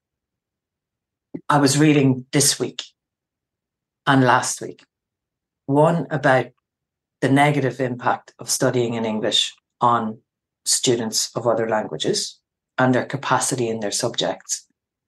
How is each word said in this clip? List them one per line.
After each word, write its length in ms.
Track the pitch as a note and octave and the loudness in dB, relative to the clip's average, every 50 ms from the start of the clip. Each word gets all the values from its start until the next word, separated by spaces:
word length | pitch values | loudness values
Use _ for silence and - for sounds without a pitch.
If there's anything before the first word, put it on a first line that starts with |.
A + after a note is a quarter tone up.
| _ _ _ _ _ _ _ _ _ _ _ _ _ _ _ _ _ _ _ _ _ _ _ _ _ _ - - - - | _ _ _ _ _ _ _ _ _ _ _ _ _ _ _ _ _ _ _ _ _ _ _ _ _ _ -18 -10 -2 2
I 100 | D3 C#3+ | 2 4
was 180 | C#3+ C3+ C#3+ | 4 4 4
reading 480 | D3 D#3 D#3 C#3+ D3 C3+ C3+ B2+ B2+ B2+ - | 4 4 6 6 6 4 4 2 0 -4 -2
this 280 | - D3 C3 - - - | 0 2 2 2 0 -2
week 240 | B2 G#2+ - - - - _ _ _ _ _ _ _ _ _ _ _ _ _ _ _ _ _ _ _ _ _ _ - | -4 -8 -8 -12 -16 -16 _ _ _ _ _ _ _ _ _ _ _ _ _ _ _ _ _ _ _ _ _ _ -2
and 180 | C#3+ C3+ C3+ B2+ | 2 2 4 4
last 380 | B2 A#2+ B2 - - - - | 4 4 2 0 -2 -8 -8
week, 220 | A2 - - _ - _ _ _ _ _ _ _ _ _ _ _ _ _ _ _ - | -10 -14 -14 _ -20 _ _ _ _ _ _ _ _ _ _ _ _ _ _ _ -4
one 420 | - C3+ D3 D3+ E3 E3+ E3 - - | 0 2 4 4 4 2 0 -4 -4
about 380 | D#3+ C#3+ - C#3+ C3 B2+ A#2 - _ _ _ _ _ _ _ _ _ _ _ _ _ - | -4 0 2 2 2 2 0 -4 _ _ _ _ _ _ _ _ _ _ _ _ _ -4
the 80 | - C3 | 0 2
negative 500 | C3+ C#3+ C#3+ D3+ C#3 C#3 C3 B2+ - - | 4 4 4 2 2 0 -2 -2 -2 -2
impact 540 | C3 B2 B2 B2 B2 B2+ B2 - - - _ - | -4 -4 -4 -4 -4 -4 -4 -4 -6 -16 _ -14
of 100 | - - | -8 -6
studying 440 | - - C3+ C3 B2+ B2 A#2+ A#2 A#2 | -4 0 0 0 0 0 -2 -2 -2
in 120 | A2+ A2+ | -4 -4
English 480 | A2+ A2 G#2+ A2 G#2+ G#2 - - - - _ _ _ _ - | -4 -4 -4 -4 -2 0 -2 -2 -2 -6 _ _ _ _ -2
on 380 | B2 A#2+ A#2 A#2 A2 A2 A2 - _ _ _ _ _ _ _ _ - | 0 2 2 2 -2 -4 -8 -12 _ _ _ _ _ _ _ _ -4
students 640 | - - - - C3 A#2+ A#2 A2+ A2 A2 - - - - | -2 -2 0 0 0 0 0 -2 -4 -4 -4 -4 -4 -6
of 120 | B2 A2+ | -4 0
other 200 | A#2+ A2+ A2+ A2+ A2 | 0 0 0 0 -2
languages 720 | A2 G#2+ G#2 - - - - A2+ G#3 - - - - _ _ _ _ _ _ _ - | -2 -4 -4 -6 -8 -6 -4 -4 -2 -4 -4 -8 -12 _ _ _ _ _ _ _ -2
and 160 | - C3 B2+ B2+ | 0 2 2 2
their 120 | A#2+ A2+ | 0 0
capacity 640 | - - C3 - - C3 B2+ - - - B2 A#2+ A2+ | -4 -8 -6 -2 0 0 0 0 -2 -2 -2 -2 -2
in 100 | A2 A2 | -2 -4
their 120 | G#2+ G2+ | -6 -4
subjects. 760 | - - - - - - - E2 - - - - - - - _ _ _ _ _ _ _ _ | -4 -4 -4 -4 -4 -4 -4 -4 -6 -8 -8 -10 -10 -10 -10 _ _ _ _ _ _ _ _